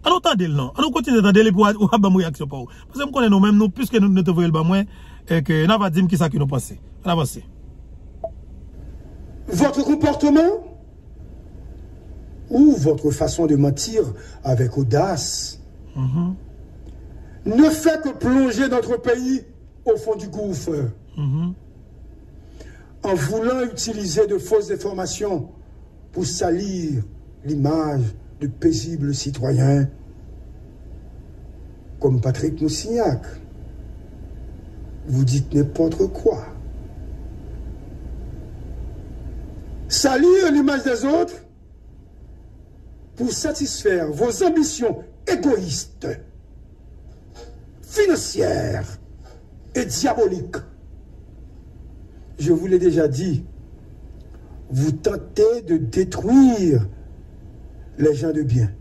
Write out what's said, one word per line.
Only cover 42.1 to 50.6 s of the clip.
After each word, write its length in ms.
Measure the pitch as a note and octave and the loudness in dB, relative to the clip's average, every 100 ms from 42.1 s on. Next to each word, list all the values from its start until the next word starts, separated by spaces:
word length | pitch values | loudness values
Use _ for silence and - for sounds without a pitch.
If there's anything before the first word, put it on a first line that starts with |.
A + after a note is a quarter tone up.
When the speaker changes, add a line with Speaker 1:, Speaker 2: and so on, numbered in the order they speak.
| - - - - - - - - - - - | -20 -20 -20 -20 -20 -20 -20 -20 -20 -20 -6
Speaker 2:
pour 160 | A#3+ | -4
satisfaire 800 | - D#4 D#4 C#4+ - G#3 F#3 D#3 | -2 -4 -4 -6 -2 0 0 -2
vos 320 | D3 A#3+ A3+ | 0 0 2
ambitions 540 | F#4 E4 C#4+ - A#3 - - - - | 2 4 0 0 -2 -4 -10 -12 -4
égoïstes, 800 | F#4 D4 G#3+ F3+ C3 - - - - - - - - - - - - - - - - - - - - | 0 2 2 0 -8 -8 -10 -10 -10 -12 -20 -20 -20 -20 -20 -20 -20 -20 -20 -20 -20 -20 -20 -20 -20
financières 1040 | - - G4+ D#4+ - - - - A2+ G2 - - - - - - - - - | -6 0 2 2 -2 -2 0 0 -2 -4 -6 -12 -18 -20 -20 -20 -20 -20 -6
et 100 | - | -4
diaboliques. 720 | G#3+ - C#4 A3 G3+ F3+ - - | -4 0 0 4 2 2 -6 -10